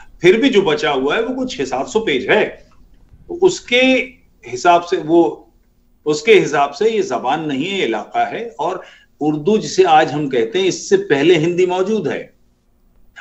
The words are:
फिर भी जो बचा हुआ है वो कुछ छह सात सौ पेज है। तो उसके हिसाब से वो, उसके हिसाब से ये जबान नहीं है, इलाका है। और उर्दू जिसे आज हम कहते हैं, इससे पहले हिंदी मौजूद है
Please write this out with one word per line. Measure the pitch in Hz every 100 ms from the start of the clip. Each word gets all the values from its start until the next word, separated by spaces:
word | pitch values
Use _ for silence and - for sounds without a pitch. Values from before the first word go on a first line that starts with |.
| - -
फिर | 170 220
भी | 277
जो | 202
बचा | 160 151 151
हुआ | 139 139 190
है |
वो | 254 262
कुछ | 254 -
छह | 127
सात | 127 -
सौ | 214
पेज | 220 131 104
है। | 202 175 - - _ - _ _ - -
तो |
उसके | 349 370 - - 247 262 262 - - _ _ -
हिसाब | - 175 175
से | 175 180
वो, | 151 170 156 - - _ _ _ _ _ 151
उसके | 151 226
हिसाब | 196 147 147 143
से | - 220
ये | 220
जबान | 135 120 110 156 156
नहीं | 131 180
है, | 196 131
इलाका | 107 104 - 113
है। | 170 233 -
और | 160 185 - - _ -
उर्दू | 147 151 156 214
जिसे | 156 -
आज | 185 156 156
हम | 147 147
कहते | 151 147 185
हैं, | 190
इससे | 160 - 190
पहले | 196 139 156 170
हिंदी | 165 175 180
मौजूद | 180 190 220 143
है | 95 - _ _ _ _ _ _ _ _ -